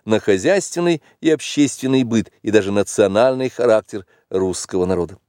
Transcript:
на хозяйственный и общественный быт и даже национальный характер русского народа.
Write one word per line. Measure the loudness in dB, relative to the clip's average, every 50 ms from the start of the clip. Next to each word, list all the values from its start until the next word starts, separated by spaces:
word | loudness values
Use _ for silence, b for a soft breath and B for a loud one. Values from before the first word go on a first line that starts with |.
| b
на | -2 -2 0
хозяйственный | 2 2 0 2 2 0 0 0 -2 -4 -4 -2 0 0 0 -2 b b b b
и | 0 0
общественный | 0 0 -2 -4 0 0 0 0 0 -4 -2 0 0 0 2
быт | 0 0 -2 -2 -4 _ _
и | -4 0
даже | 2 2 2 2
национальный | 0 0 0 0 0 0 2 2 4 2 2 2 2 -2 -4 -6
характер | -4 -2 0 2 2 2 0 -4 -10 -14 -14 _ _ _ _ _
русского | -4 -2 -2 -2 -4 -6 -8 -6 -4 -2 -2
народа. | 0 -2 -2 -4 -6 -8 -14 _